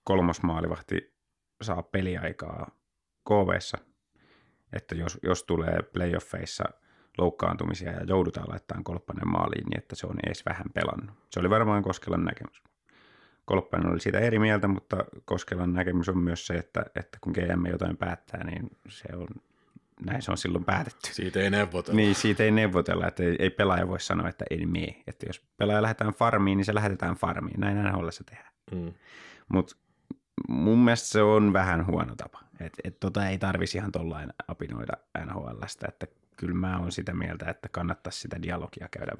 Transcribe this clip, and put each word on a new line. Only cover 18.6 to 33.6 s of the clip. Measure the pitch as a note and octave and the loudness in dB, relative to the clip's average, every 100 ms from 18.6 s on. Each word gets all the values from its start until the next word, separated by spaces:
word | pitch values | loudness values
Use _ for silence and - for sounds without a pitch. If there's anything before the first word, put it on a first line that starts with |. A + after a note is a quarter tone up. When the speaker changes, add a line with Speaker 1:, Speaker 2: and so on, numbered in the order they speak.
| B2 _ - | -10 _ -20
Speaker 1:
se | - - F2+ | -18 -14 -12
on, | F2 - _ _ _ - _ - G#2 | -12 -14 _ _ _ -20 _ -10 -6
näin | B2+ | -4
se | - | -2
on | F#2 | -2
silloin | F#2 F2 F2 | 0 0 2
päätetty. | F#2+ - - - | 0 -2 -8 -10
Speaker 2:
Siitä | - F#2 F#2+ | -6 -4 0
ei | G2 | 2
neuvotella. | G2+ F#2+ F2 F2+ A2 | 2 2 -2 2 4
Speaker 1:
Niin, | G#2 G2 | 6 4
siitä | G#2+ G2 | 2 4
ei | G#2+ | 6
neuvotella, | G#2+ G#2+ F2+ - F2+ F2 | 6 4 2 2 0 0
että | - | 0
ei, | F2 E2+ | 0 2
ei | F#2 | 0
pelaaja | - G2 F2 F2+ | 4 4 4 0
voi | F2+ | -2
sanoa, | - F2 E2+ | -2 -2 -2
että | - - | -4 -6
ei | E2 E2+ | -2 0
mene. | E2+ E2+ - - | -2 -4 -8 -16
Että | - - | -12 -10
jos | - _ - | -12 _ -2
pelaaja | G#2 G#2+ | 2 2
lähdetään | A2 G#2+ G#2+ | 2 0 -2
farmiin, | - A#2 A2 G2 G2 | 2 4 4 4 2
niin | G2 | 2
se | G#2 | 2
lähetetään | G#2 F#2+ F2 F2+ | 0 0 -4 -2
farmiin. | F2+ F2 F#2 F2 | -2 -2 -6 -2
Näin | G2+ G2+ | 0 0
N | G2+ | 0
H | F#2+ | -2
L:ssä | E2+ - | -4 -8
tehdään. | - - - _ - | -18 -20 -20 _ -10
Speaker 2:
Mm. | F#2 E2+ - - - - - - | -8 -8 -12 -20 -20 -20 -16 0
Speaker 1:
Mut | F#2+ - - _ _ - - _ - - | 0 0 -8 _ _ -18 -18 _ -8 -4
mun | B1+ F#2+ A#2 | 2 6 8
mielestä | A#2+ A#2 - | 8 6 2
se | G#2+ | 4
on | G#2 G#2+ G#2 | 8 8 6
vähän | F#2+ F#2 E2+ F2 | 6 4 2 2
huono | E2+ - - | 0 -2 -6
tapa. | - - - - | -14 -16 -20 -14
Et, | D#2+ - | -14 -10
et | - - | -12 -6
tota | F#2+ G2+ F#2+ | -4 -2 -2
ei | F#2+ | -2
tarvisi | G2 F#2 | -2 0